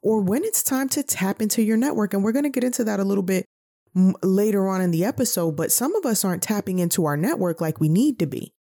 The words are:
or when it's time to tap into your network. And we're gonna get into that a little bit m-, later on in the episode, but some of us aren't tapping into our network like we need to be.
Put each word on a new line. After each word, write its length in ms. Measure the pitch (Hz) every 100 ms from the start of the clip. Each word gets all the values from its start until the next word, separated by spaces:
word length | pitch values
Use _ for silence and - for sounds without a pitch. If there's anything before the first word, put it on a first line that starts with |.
or 180 | 196 220
when 220 | 185 226
it's 220 | 427 -
time 240 | - 262 269
to 160 | -
tap 360 | 285 - 285 294
into 220 | 214 -
your 140 | 214 220
network. 360 | 269 254 208
And 120 | 196
we're 80 | 202
gonna 180 | 240 285
get 140 | 269
into 180 | 247 247
that 160 | 220 202
a 60 |
little 180 | 196 196
bit 220 | 185 185 - _ _ _ _
m-, 220 | 185 185 190
later 440 | - 190 208 202 190
on 120 | 190
in 100 | 185
the 140 | 165
episode, 500 | 196 277 247 - 165
but 160 | 151 160
some 240 | - 285
of 100 | 427
us 200 | 311 214
aren't 180 | 190 180
tapping 380 | - 208 196 185
into 240 | 170 -
our 120 | 156 143
network 440 | 196 330 180 165
like 180 | 160 151
we 100 | 156
need 300 | 170 294 254
to 80 | 156
be. 280 | - - _